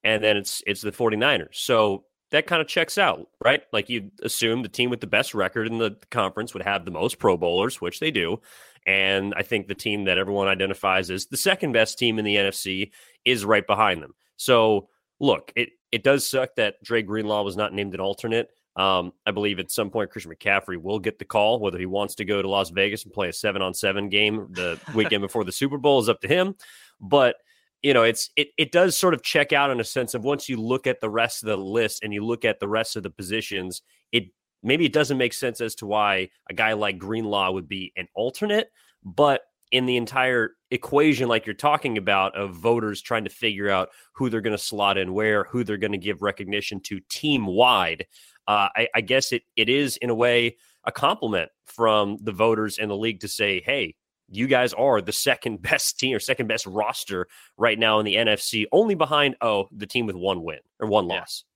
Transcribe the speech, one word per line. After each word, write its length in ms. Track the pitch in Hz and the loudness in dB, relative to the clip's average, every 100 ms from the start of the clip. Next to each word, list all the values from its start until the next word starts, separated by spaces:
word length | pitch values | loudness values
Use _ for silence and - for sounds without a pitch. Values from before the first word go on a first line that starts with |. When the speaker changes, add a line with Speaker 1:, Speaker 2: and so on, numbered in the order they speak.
Speaker 1:
and 200 | - 110 | 2 2
then 140 | 107 104 | 4 2
it's, 260 | 95 - - | 0 -8 -6
it's 160 | 98 | -4
the 100 | 85 | -6
forty-niners. 680 | - 117 107 127 127 80 - | 0 0 2 2 0 -4 -10
So 460 | - 117 107 98 _ _ _ | 0 4 4 2 _ _ _
that 160 | 147 156 | -2 0
kinda 180 | 170 156 | -2 0
checks 320 | - 165 - | -2 -2 2
out, 300 | 185 82 - _ | 2 0 -8 _
right? 200 | 117 143 _ | 2 2 _
Like, 160 | 110 101 | -4 -2
you'd 220 | 120 98 _ | -6 -8 _
assume 400 | 113 - 117 117 | -6 0 0 0
the 80 | 113 | -2
team 200 | - 123 | -4 -4
with 120 | 120 | -4
the 60 | 104 | 0
best 260 | 104 135 | 0 0
record 340 | 107 95 117 113 | -2 -2 -2 -4
in 120 | 113 | -2
the 180 | 113 104 _ | -2 -4 _
conference 440 | 123 98 95 110 | -2 -2 -2 -8
would 100 | 95 | -6
have 220 | 92 101 87 | -4 -4 -4
the 60 | |
most 280 | 82 92 - | -4 -4 2
Pro 160 | 107 87 | 2 4
Bowlers, 460 | 87 90 110 - | 2 2 0 -2
which 180 | 87 - | -8 -4
they 120 | 160 | -2
do. 280 | 123 82 110 _ - - _ - | -2 -2 -4 _ -20 -20 _ 0
And 480 | 98 95 98 98 90 | 2 2 2 0 -4
I 80 | |
think 240 | 98 113 95 | -2 -4 -4
the 80 | 98 | -6
team 300 | 113 104 98 | -4 -2 0
that 120 | 90 | 0
everyone 300 | 95 101 98 | 0 0 2
identifies 600 | 95 95 92 98 92 90 | 2 -2 0 0 0 0
as 160 | 92 - | -6 -6
the 120 | 135 | -4
second 360 | 196 190 160 | 0 0 2
best 240 | 117 110 - | 2 2 2
team 220 | 120 110 | 0 0
in 60 | 107 | 0
the 120 | 101 | 2
N 80 | 98 | 0
F 100 | - | -2
C 360 | 95 95 101 _ - _ - | -6 -6 -6 _ -20 _ 0
is 180 | 123 | 0
right 220 | 101 107 95 | 4 2 4
behind 360 | 104 107 85 | 4 4 2
them. 120 | 69 - _ _ | -6 -20 _ _
So, 520 | - 120 110 104 - _ _ _ | 4 6 6 4 0 _ _ _
look, 340 | 139 104 - - | 2 2 0 -4
it, 140 | 120 _ _ | -4 _ _
it 120 | 117 | 0
does 240 | 135 143 - | 2 2 2
suck 280 | 135 123 - | -2 -2 0
that 280 | 107 - | -2 -2
Dre 180 | - 117 | -2 -2
Greenlaw 420 | 101 107 104 104 | 0 -4 0 0
was 120 | 101 92 | 0 -2
not 160 | 104 | -4
named 220 | 98 101 | -2 -6
an 80 | 90 | -4
alternate. 480 | 95 101 117 113 113 _ _ - | -4 -4 -2 -2 -2 _ _ 0
Um, 380 | 98 92 90 - - | 2 2 0 -6 -6
I 60 | |
believe 280 | 101 104 92 | -2 -2 -2
at 120 | 85 | -6
some 180 | - 104 | -4 -4
point 200 | 113 98 | -4 -6
Christian 240 | - 85 | -8 -16
McCaffrey 480 | 80 104 98 - 90 | -8 0 0 0 -10
will 180 | 82 107 | -6 -4
get 180 | 104 - | -4 -6
the 60 | |
call, 360 | - 110 104 117 | -2 2 2 2
whether 180 | 104 87 | -2 -4
he 80 | 92 | -4
wants 300 | 95 101 - | -4 -4 -6
to 100 | 98 | -4
go 160 | 101 | -2
to 80 | 95 | 0
Las 220 | 98 90 | 0 -2
Vegas 340 | 85 98 104 - | -2 -2 -2 -10
and 80 | |
play 160 | - 92 | -6 -6
a 40 | |
seven-on-seven 760 | - 107 98 95 87 101 98 101 | -2 -4 -2 -4 -2 -2 -2 -2
game 380 | 101 107 107 98 | 2 2 0 -8
the 280 | 90 90 82 - | -6 -6 -6 -4
Speaker 2:
<laughs> 80 | 110 | 0
Speaker 1:
weekend 260 | 104 104 | 2 0
before 240 | 98 117 95 | -2 -4 -4
the 60 | |
Super 240 | - 139 143 | -4 -4 0
Bowl 220 | 135 139 | 4 4
is 100 | 110 | 4
up 100 | 110 | -2
to 60 | 98 | 0
him. 280 | 170 185 190 - - - _ | 0 0 -4 -18 -20 -20 _
But, 360 | 98 143 123 - _ _ _ _ | 2 4 4 2 _ _ _ _
you 100 | 139 | 4
know, 100 | 127 | 6
it's, 280 | 113 110 - - | 6 2 -2 -2
it, 140 | 147 - | -2 -2
it 140 | 151 | 0
does 240 | 175 185 - | 4 4 4
sort 160 | 180 | 2
of 80 | 156 | 2
check 300 | - 160 147 | 0 2 4
out 160 | 143 143 | 2 2
in 100 | 127 | 0
a 60 | 110 | -2
sense 280 | - 123 | -4 -4
of 120 | 123 113 | -4 -2
once 240 | 143 - | -4 -4
you 80 | 123 | -6
look 300 | 110 113 - | -2 -2 0
at 120 | 127 | -2
the 100 | 110 | -2
rest 340 | 107 117 - | 0 -2 -2
of 40 | 107 | -4
the 80 | 101 | -4
list 480 | 95 110 110 - | -2 0 0 -4
and 100 | 107 | -6
you 120 | 104 107 | -6 -4
look 180 | 117 | -2
at 160 | 117 104 | 0 -2
the 80 | 101 | -2
rest 300 | 107 113 113 | -2 -4 -6
of 60 | |
the 80 | 92 | -10
positions, 720 | - 92 110 - 101 92 87 _ _ _ | -12 -6 -6 -4 -8 -8 -10 _ _ _
it, 140 | 120 92 _ _ _ | -4 -4 _ _ _
maybe 220 | - 147 165 | 0 2 4
it 80 | |
doesn't 260 | 156 139 135 | 2 2 0
make 140 | 123 | 0
sense 280 | - 127 113 | -2 -6 -4
as 140 | 117 - | -8 -8
to 100 | 107 | -2
why 440 | 104 104 98 92 _ _ | 2 2 2 -2 _ _
a 40 | |
guy 200 | 95 110 | -2 0
like 240 | 107 104 95 | 2 -2 -4
Greenlaw 540 | 95 113 110 101 92 | -6 -4 -2 0 0
would 180 | 95 80 | -2 -6
be 240 | 98 92 - | -10 -10 -12
an 120 | 90 - | -12 -4
alternate, 560 | 117 - 208 208 233 _ _ _ | -4 -2 -2 -2 -4 _ _ _
but 380 | 98 87 147 135 - _ _ | -10 2 4 2 -4 _ _
in 140 | 127 127 | 0 2
the 100 | 123 | 0
entire 540 | 117 131 127 123 110 _ _ | 0 0 2 2 -2 _ _
equation, 560 | 131 - 139 156 127 127 | -8 0 2 4 2 0
like 180 | 113 110 | 0 -2
you're 80 | 104 | -4
talking 420 | 147 151 143 110 | -2 0 -2 -4
about, 380 | 95 98 95 - | 0 2 0 -2
of 160 | 101 | -8
voters 500 | 87 113 120 110 101 | -2 0 2 0 -6
trying 220 | - 117 | -4 -4
to 60 | 104 | -4
figure 400 | - 117 98 101 | -4 -4 -2 0
out 200 | 95 92 - _ | 0 0 -8 _
who 160 | - 131 | -4 -2
they're 100 | 110 | 0
gonna 180 | 107 104 | -2 -4
slot 420 | - 104 101 98 | -4 0 2 2
in 140 | 92 | -2
where, 320 | 95 107 104 98 | 0 2 2 0
who 180 | 123 | -4
they're 140 | 107 104 | -4 -4
gonna 200 | 104 101 | -4 -4
give 240 | 92 98 | -4 -4
recognition 580 | 101 - 98 104 - 101 | -4 -4 -6 -6 -6 -10
to 200 | - 98 _ | -10 -12 _
team-wide, 960 | - 156 139 101 92 127 110 87 82 90 _ - _ - | -6 -2 0 0 2 4 4 2 -4 -10 _ -20 _ 0
uh, 200 | 104 98 107 | 2 2 0
I, 120 | 117 | 0
I 80 | 113 | 0
guess 300 | 98 131 - | 2 0 2
it, 120 | 120 _ - | -4 _ -2
it 140 | 110 | 2
is, 280 | 135 143 - | 2 2 -2
in 140 | 123 | -2
a 40 | 113 | 2
way, 420 | 120 120 117 - _ _ | 4 4 2 -4 _ _
a 80 | - | -8
compliment 580 | - 139 214 117 98 80 _ _ | 0 0 0 -2 -2 -4 _ _
from 520 | - 113 107 101 104 | 0 4 4 2 -2
the 120 | 104 | -8
voters 440 | 92 113 110 107 - | 2 2 4 -2 -4
in 120 | 107 | -4
the 60 | 101 | -2
league 260 | 113 98 | -4 -4
to 60 | 101 | -8
say, 340 | - 104 95 | -2 0 0
"Hey, 340 | - 139 90 - _ _ _ | -2 -2 -2 -8 _ _ _
you 180 | 95 131 | -6 2
guys 260 | 131 123 | 4 2
are 280 | - 135 113 | 2 2 2
the 120 | 87 | 0
second 480 | - - 123 127 104 | -2 0 0 -2 -6
<laughs> 0 | |
best 360 | 87 143 - - | -2 -2 -2 -2
team 180 | 131 117 | -2 -2
or 40 | |
second 280 | - 131 117 | -2 -4 -2
best 200 | 110 98 | -4 -4
roster 600 | 95 107 - - 95 90 - - - | -4 -4 -4 -6 -6 -6 -12 -20 0
right 220 | 117 110 | 0 4
now 200 | 113 107 | 4 4
in 60 | 107 | 2
the 120 | 98 | 2
N 100 | 113 | 2
F 140 | 104 | 2
C, 260 | - 113 104 | 0 -4 2
only 220 | 160 226 190 | 4 4 2
behind, 420 | 151 147 143 123 | 2 2 2 0
oh, 280 | 117 104 95 | 0 0 -2
the 160 | 104 101 | -8 -4
team 180 | 123 113 | -2 -2
with 120 | 92 | -2
one 260 | 92 92 | -2 -2
win 160 | 82 73 _ _ | -4 -12 _ _
or 80 | 110 | 2
one 200 | 104 87 | 2 2
Speaker 2:
Yeah. 120 | 82 | -4
Speaker 1:
loss." 260 | 85 - _ | -6 -14 _